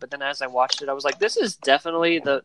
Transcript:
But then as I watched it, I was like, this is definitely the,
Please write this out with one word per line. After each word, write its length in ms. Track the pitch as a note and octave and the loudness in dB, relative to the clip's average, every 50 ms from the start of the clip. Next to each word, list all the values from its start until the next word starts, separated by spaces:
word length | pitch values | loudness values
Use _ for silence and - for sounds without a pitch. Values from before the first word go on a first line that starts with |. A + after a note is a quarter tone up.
But 100 | - B2 | -14 -12
then 100 | C#3+ C#3 | -10 -6
as 220 | C#3 C#3 C#3+ - C3+ | -6 -6 -4 -4 -6
I 60 | B2+ | -4
watched 340 | B2 B2 B2+ B2+ - - D3 | 0 0 2 2 2 -2 -2
it, 60 | C#3 | -4
I 40 | C3+ | -4
was 120 | C#3 C#3 | -2 -2
like, 160 | C#3+ C#3 - | -2 -2 0
this 160 | G3 A3+ - | -2 -2 0
is 180 | A#4 F4 G#3+ - | 0 0 -2 -2
definitely 640 | - - D3 C3+ C#3+ - E3+ E3 E3 E3+ E3+ E3+ D#3+ | -4 2 4 4 4 2 -2 -2 0 2 2 2 2
the, 240 | C#3+ C#3+ C#3 C3 - | 0 0 0 -2 -2